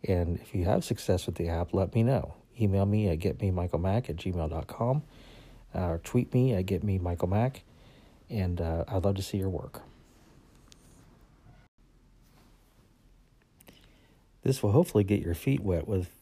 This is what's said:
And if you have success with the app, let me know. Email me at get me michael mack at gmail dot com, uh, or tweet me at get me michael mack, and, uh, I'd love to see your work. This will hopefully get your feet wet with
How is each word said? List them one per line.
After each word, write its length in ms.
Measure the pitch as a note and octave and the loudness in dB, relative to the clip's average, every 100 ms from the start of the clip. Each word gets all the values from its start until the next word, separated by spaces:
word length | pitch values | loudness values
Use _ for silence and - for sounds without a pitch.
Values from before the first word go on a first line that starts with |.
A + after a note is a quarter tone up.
| - | 2
And 320 | F2+ E2 E2+ | 2 2 -2
if 140 | - | -4
you 100 | F#2+ | -2
have 200 | F2 F2+ | 2 2
success 420 | - - - F2+ - | 0 -4 0 0 0
with 100 | E2+ | -4
the 120 | E2+ | -2
app, 240 | E2+ F2 | -2 0
let 220 | F#2+ F#2 | 0 0
me 80 | A2+ | 2
know. 320 | A#2 C3 - - _ - | 2 2 -2 -12 _ 0
Email 240 | G#2 G2 | 2 4
me 240 | G2+ G#2+ G#2 | 4 4 2
at 120 | D#2+ | 2
get 200 | F#2+ - | -2 0
me 100 | G2 | -2
michael 280 | F2+ F2+ E2+ | 0 -2 0
mack 320 | F#2 G#2+ - | 0 0 -2
at 60 | D#2+ | -6
gmail 340 | F#2+ F2 D#2+ | -4 -2 -2
dot 160 | D#2+ - | -4 -8
com, 360 | - A#2+ C#3+ - - - - - - - | -4 0 0 -4 -20 -20 -20 -20 -20 -10
uh, 120 | F2+ F2+ | -4 -2
or 120 | E2+ | -4
tweet 360 | - B2 - | 0 0 2
me 180 | B2+ C3 | 2 2
at 140 | G2 F#2+ | 2 0
get 160 | F#2+ | 0
me 160 | G#2+ F#2+ | 0 0
michael 300 | F2 F2 F2+ | 0 -2 0
mack, 340 | G2+ B2+ - - - - - - - - | 2 0 -2 -20 -20 -20 -20 -20 -20 -8
and, 320 | A2 F#2 F2 | -4 -2 -2
uh, 240 | E2 E2 - | -2 -2 -2
I'd 160 | F#2+ | 0
love 120 | G2 G2 | 0 0
to 60 | |
see 160 | F#2+ G2+ | -4 -4
your 120 | F#2+ | -2
work. 320 | E2+ - - - - - - - - - - - - - - - - - _ - - _ _ _ _ _ _ _ _ - _ _ _ _ _ _ _ _ _ _ _ - - - - _ _ _ _ | -4 -8 -16 -18 -20 -20 -20 -20 -20 -20 -20 -20 -20 -20 -20 -20 -20 -20 _ -20 -20 _ _ _ _ _ _ _ _ -20 _ _ _ _ _ _ _ _ _ _ _ -20 -20 -20 -20 _ _ _ _
This 200 | - C3+ | -2 0
will 100 | G#2 | 4
hopefully 320 | A#2 F3+ G#2+ | 4 4 2
get 180 | G2 G#2 | 2 0
your 120 | E2+ | 0
feet 260 | E2+ - C3+ | -4 -2 -2
wet 260 | G2 E2+ - | 0 -2 0
with 240 | F#2+ F2+ - | -2 -4 -12